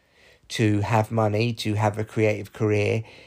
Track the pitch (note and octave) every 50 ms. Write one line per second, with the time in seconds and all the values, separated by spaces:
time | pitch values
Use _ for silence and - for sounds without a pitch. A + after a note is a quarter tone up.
0 | _ _ _ _ _ - - _ _ - - - A#2 G#2+ G#2+ G#2 G2+ F2+ A2+ A2
1 | G#2+ - A2+ A2 A2 G#2+ G#2 G#2 A#2 A#2+ A#2 - - A2 G#2 G2+ A2 G#2+ G#2 A2
2 | G#2+ - - - A2 G#2+ G#2 G2+ G#2 - - - A#2 G#2+ G#2 G#2 G#2 G#2 G#2 A2
3 | A2+ - - - -